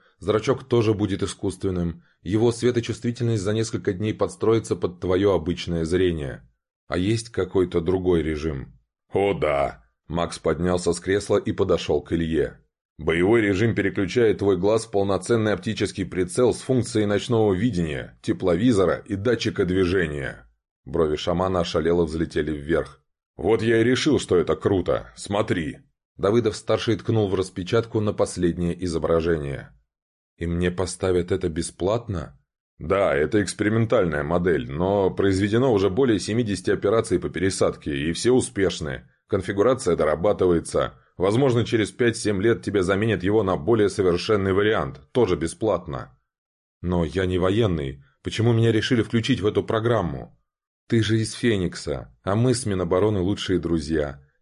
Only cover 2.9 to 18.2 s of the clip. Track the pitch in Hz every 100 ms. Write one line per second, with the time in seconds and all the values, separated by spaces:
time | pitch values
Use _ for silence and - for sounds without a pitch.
2.9 | 110 123 117 117 113 95 107 110 104 90
3.9 | 92 107 98 95 - 104 113 110 101 92
4.9 | 90 90 92 101 90 80 87 - 85 80
5.9 | 90 92 80 69 58 - _ _ _ -
6.9 | 87 92 113 - - 90 98 90 90 82
7.9 | 92 92 85 76 76 80 69 60 - _
8.9 | _ _ 98 101 85 76 71 69 - _
9.9 | _ - 82 82 - 85 78 90 90 87
10.9 | 82 92 101 - 104 - 95 95 85 -
11.9 | 76 - 82 82 78 65 - _ _ _
12.9 | - 76 82 90 117 104 95 113 98 98
13.9 | 92 92 123 113 92 101 90 98 113 -
14.9 | 98 98 95 - 113 107 92 - 101 101
15.9 | - 90 87 90 - 123 92 - 127 113
16.9 | 107 104 101 - 117 107 92 123 90 82
17.9 | 67 - -